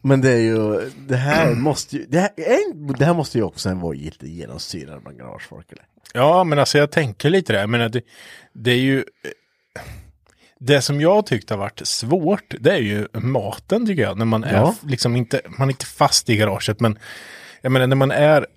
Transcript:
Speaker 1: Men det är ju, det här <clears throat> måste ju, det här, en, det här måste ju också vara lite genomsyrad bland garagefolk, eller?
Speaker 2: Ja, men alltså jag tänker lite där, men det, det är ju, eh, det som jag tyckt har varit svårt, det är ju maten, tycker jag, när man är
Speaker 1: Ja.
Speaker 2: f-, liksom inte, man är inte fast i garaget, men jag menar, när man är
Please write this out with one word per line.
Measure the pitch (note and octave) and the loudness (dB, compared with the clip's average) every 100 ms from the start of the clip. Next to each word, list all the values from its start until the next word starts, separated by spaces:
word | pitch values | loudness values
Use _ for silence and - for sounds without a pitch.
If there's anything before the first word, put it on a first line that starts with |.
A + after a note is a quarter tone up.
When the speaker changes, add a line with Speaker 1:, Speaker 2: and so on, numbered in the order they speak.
Speaker 1:
Men | C3+ C3+ | 4 4
det | C3 | 4
är | A#2+ | 4
ju, | A2+ A2 G#2+ G#2 B2 C3+ C3+ | 2 2 0 -2 -4 -12 -4
det | |
här | B2+ C#3 D#3 D#3+ | -2 0 2 2
<clears throat> | |
måste | A#2 D3 C#3 - C#3+ | 2 0 -2 -6 -12
ju, | - | -2
det | D#3 | 0
här, | G3 - | 0 -4
en, | D#3+ C#4+ G#4 E3 D3 B2+ | 0 2 0 -6 -8 0
det | |
här | D3 | 2
måste | E3+ C#3+ A#2+ | 2 -2 -2
ju | |
också | F#2+ - G2+ | -2 -4 -6
vara | F#2 E2+ | -4 -6
lite | C#2+ D2+ - C2+ | -8 -12 -14 -16
genomsyrad | E2+ C2+ D2 - E2+ C#2 D2+ | -14 -14 -12 -12 -12 -14 -18
bland | - B1+ | -20 -20
garagefolk, | B1 - - - - | -18 -18 -18 -20 -20
eller? | - _ _ - | -20 _ _ -10
Speaker 2:
Ja, | A#2+ C#3+ F3+ | 2 4 4
men | F3 C#3+ | 4 2
alltså | C3+ D3 | 4 4
jag | D3 | 2
tänker | - C#3 - D3 | 2 -2 -2 2
lite | F#3+ F3 | 2 2
där, | G#2 G#2 | -2 0
men | A#2+ A#2 | 0 0
det, | A#2 - - - - _ | -4 -8 -20 -20 -20 _
det | - A#2 | -6 0
är | B2 | 2
ju, | C3 C3+ | 2 0
eh, | - _ - - _ _ _ - - - - _ _ _ _ _ | -4 _ -18 -18 _ _ _ -20 -18 -20 -20 _ _ _ _ _
det | B2+ C#3+ | 2 2
som | - C#3+ | 2 0
jag | D#3 G#3 | 4 2
tyckt | G#3 A2+ - | 2 -4 -4
har | G#2 | -6
varit | G2 - - | -6 -8 -6
svårt, | - A2+ F3+ D#3+ G3+ _ - | -6 0 0 2 -2 _ 0
det | C3 | 2
är | F#3+ | 2
ju | G#2+ G#2 G#2 | 0 -2 -4
maten, | A2+ A#2+ C3 A2 - - G#3 | -4 -2 -2 -4 -10 -4 -2
tycker | A3+ F3 | 0 0
jag, | G2+ F#2+ | -2 0
när | |
man | A2+ A2 | 0 0
är | A2+ | 2
Speaker 1:
Ja. | G2 D3 A3+ | 2 2 0
Speaker 2:
f-, | D3+ | -6
liksom | B2+ B2 | -4 0
inte, | A#2+ A#2 C3+ - - | -2 -2 -4 -6 -2
man | C3+ | -2
är | |
inte | C3 | -2
fast | - - D3 - - | -10 0 2 2 0
i | G#2+ | 2
garaget, | G#2 G2 - G#2+ | 2 0 -6 0
men | A#2 G#2+ - - - - - - | 0 0 -12 -20 -20 -20 -20 -8
jag | C3 | 0
menar, | C3 B2+ | 2 2
när | |
man | C3+ C3+ | 2 2
är | A2 D3 D3+ - | 4 4 4 0